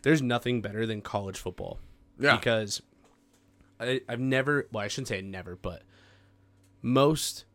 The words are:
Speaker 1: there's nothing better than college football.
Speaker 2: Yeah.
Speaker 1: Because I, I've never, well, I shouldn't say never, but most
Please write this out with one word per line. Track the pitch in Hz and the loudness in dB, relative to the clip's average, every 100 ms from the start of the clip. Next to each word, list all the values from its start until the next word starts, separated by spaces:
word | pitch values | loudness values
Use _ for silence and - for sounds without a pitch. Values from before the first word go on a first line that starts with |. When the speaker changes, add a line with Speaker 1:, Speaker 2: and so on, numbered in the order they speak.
Speaker 1:
there's | 135 156 | 6 4
nothing | 123 120 123 123 | 4 0 0 -2
better | 101 104 113 | -2 -4 -2
than | 107 | -4
college | 101 104 98 90 | -4 -4 -4 -8
football. | 92 90 - - - - - - | -10 -8 -10 -10 -16 -20 -20 0
Speaker 2:
Yeah. | 143 120 | 2 4
Speaker 1:
Because | 123 113 104 - _ _ _ _ _ _ _ _ _ _ | 4 0 0 -8 _ _ _ _ _ _ _ _ _ _
I, | 120 131 - | -2 -2 -2
I've | 120 | -2
never, | 131 131 135 143 - | 2 2 4 2 0
well, | 110 | -4
I | 101 | -4
shouldn't | - 123 | -6 -4
say | 98 | -6
never, | 98 92 90 90 | -6 -10 -10 -8
but | 95 85 - - - - _ _ _ _ _ _ | -8 -8 -16 -20 -20 -20 _ _ _ _ _ _
most | 120 127 143 156 - - - | 2 6 6 4 -2 -8 -18